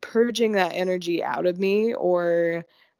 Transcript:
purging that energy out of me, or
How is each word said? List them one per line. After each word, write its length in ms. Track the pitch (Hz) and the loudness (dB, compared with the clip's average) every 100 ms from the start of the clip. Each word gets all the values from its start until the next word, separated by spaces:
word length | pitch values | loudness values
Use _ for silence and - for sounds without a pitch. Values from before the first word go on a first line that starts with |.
purging 500 | - 226 240 220 220 | -4 0 0 2 0
that 200 | 208 175 175 | 2 0 0
energy 480 | 185 180 170 170 | -2 -2 -2 -2
out 220 | - 147 175 | -2 0 -2
of 120 | 175 | 0
me, 340 | 190 208 220 | 0 2 0
or 720 | - 180 175 175 170 170 170 170 _ _ | 0 0 2 2 2 2 -2 -8 _ _